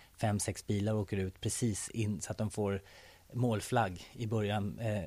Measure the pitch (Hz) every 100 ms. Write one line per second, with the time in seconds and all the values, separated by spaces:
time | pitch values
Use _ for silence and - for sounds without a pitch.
0 | - - 110 104 - - - 104 107 107
1 | 98 101 95 - 107 - 120 95 - 117
2 | 107 101 - 107 107 - 101 98 - -
3 | - - - 120 123 104 - 123 98 90
4 | - - 110 113 101 104 101 - 113 104